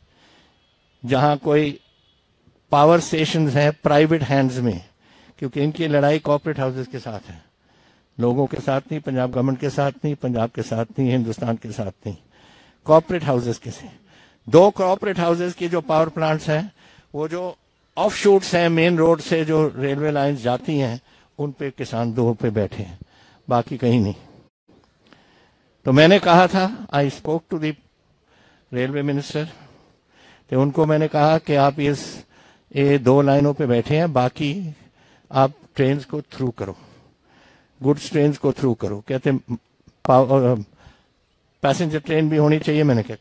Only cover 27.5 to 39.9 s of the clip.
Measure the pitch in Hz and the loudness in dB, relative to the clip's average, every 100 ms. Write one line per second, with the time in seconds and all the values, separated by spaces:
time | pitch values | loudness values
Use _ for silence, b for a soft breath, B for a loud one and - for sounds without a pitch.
27.5 | 160 156 147 _ _ _ _ _ b b | -6 -6 -8 _ _ _ _ _ b b
28.5 | b b 123 131 143 143 143 143 151 156 | b b -6 -4 -4 -4 -4 -4 -8 -8
29.5 | - b b b b _ b b b b | -12 b b b b _ b b b b
30.5 | 131 139 143 156 151 156 151 147 160 - | 0 0 0 0 0 0 2 2 2 0
31.5 | 143 139 147 143 135 - - - b b | 0 0 0 -2 -4 -8 -16 -20 b b
32.5 | b b 139 143 143 120 139 139 143 143 | b b -2 2 2 4 4 4 4 2
33.5 | 139 135 120 113 151 170 127 123 - 143 | 0 0 0 0 0 0 0 -2 -2 -6
34.5 | 190 165 - b b b b b 131 135 | -6 -8 -12 b b b b b 0 0
35.5 | - _ - 135 143 - 151 - - 127 | -2 _ -2 0 -2 -6 -12 -10 -8 -6
36.5 | - 98 - b b b _ b b b | -6 -10 -12 b b b _ b b b
37.5 | b b - 135 147 - 160 147 143 139 | b b -6 -2 -2 -2 0 0 0 -2
38.5 | - 131 113 101 104 - 131 147 135 - | -2 -2 -2 -4 -8 -6 -4 -2 -4 -4
39.5 | 120 _ _ _ | -12 _ _ _